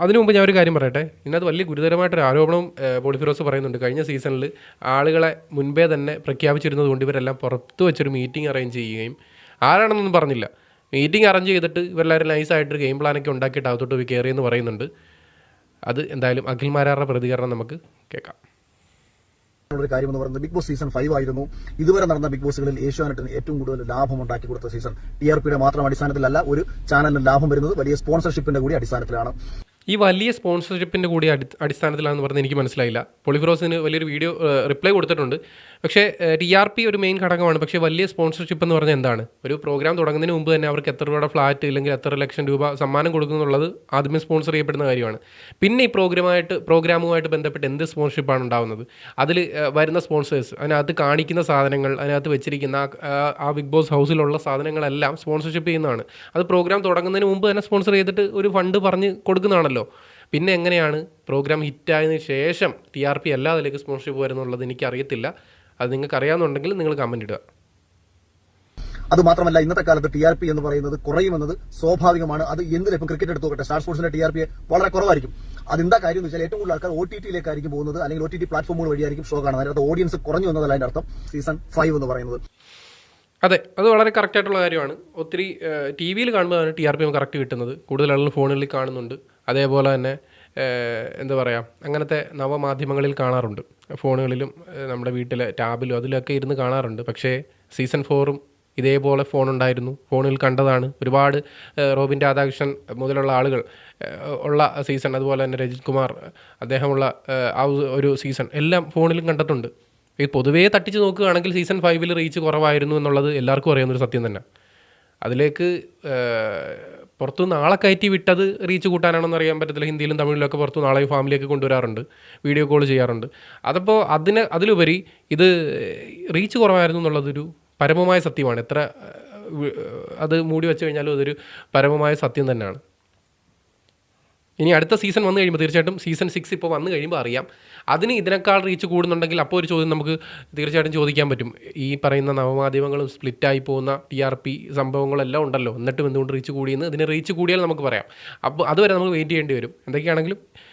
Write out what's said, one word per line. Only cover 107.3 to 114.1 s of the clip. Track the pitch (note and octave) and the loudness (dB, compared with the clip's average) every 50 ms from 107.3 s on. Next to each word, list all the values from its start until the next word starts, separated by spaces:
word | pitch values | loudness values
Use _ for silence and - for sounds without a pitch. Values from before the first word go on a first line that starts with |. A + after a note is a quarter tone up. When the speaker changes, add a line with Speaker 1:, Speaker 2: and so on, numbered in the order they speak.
| C3 C3 B2+ A#2 - - | -2 -2 0 -2 0 0
Speaker 1:
ആ | C3+ C#3+ C#3+ C#3 D3 C3+ C3 C#3 | 0 0 2 0 -2 0 0 2
ഒരു | C#3 C#3+ C#3 C3 - | 2 2 2 0 -2
സീസൺ | C#3 C3 - E3+ - - D3 D3 | -6 -4 -4 -6 -6 -4 -2 0
എല്ലാം | D#3+ F3+ F3+ E3 D3+ - | 2 2 0 0 -2 0
ഫോണിലും | D#3+ E3 E3 E3 E3+ E3 E3 | 2 2 2 2 0 0 -2
കണ്ടിട്ടുണ്ട്. | D#3 D3 D#3 D3 D3+ B2 G#2+ F#2+ - _ _ _ _ _ _ _ _ - | 0 0 0 0 0 -2 -4 -8 -12 _ _ _ _ _ _ _ _ -2
ഇത് | C#3+ C#3 - | -2 0 0
പൊതുവേ | C3+ B2+ C#3 D3 E3 F#3 G#3 G#3 | 2 2 4 4 6 6 6 4
തട്ടിച്ച് | G3+ F3 G#3+ G3+ G#3+ G#3 | 2 0 0 0 2 2
നോക്കുകയാണെങ്കിൽ | F#3+ F3+ F#3+ G3+ F#3+ F3 F3 F3 F#3+ F3 | 2 2 2 2 4 4 2 2 0 -2
സീസൺ | F3+ F3 - G3 F#3 F3 | -2 0 0 -2 2 4
ഫൈവിൽ | F3 E3+ E3 E3+ F3 F3 | 2 2 4 2 0 0
റീച്ച് | E3+ D#3+ D#3+ C#3+ F3 D#3 | 0 -2 -2 -2 -2 0
കുറവായിരുന്നു | D#3 D3+ D3+ D#3 D3+ D3 D3 C#3+ D3 D3+ D3+ | 0 2 4 4 4 4 4 2 2 0 0
എന്നുള്ളത് | D3 D3 C#3+ C#3 C#3 D3 D3 C#3 | 2 2 2 2 2 2 0 0
എല്ലാവർക്കും | B2 C3 C#3 C#3+ - E3 D3 | 2 2 2 2 4 2 4
അറിയാവുന്നൊരു | C3+ C3 B2+ B2+ B2 B2+ | 4 4 2 0 0 -2
സത്യം | A#2+ | 0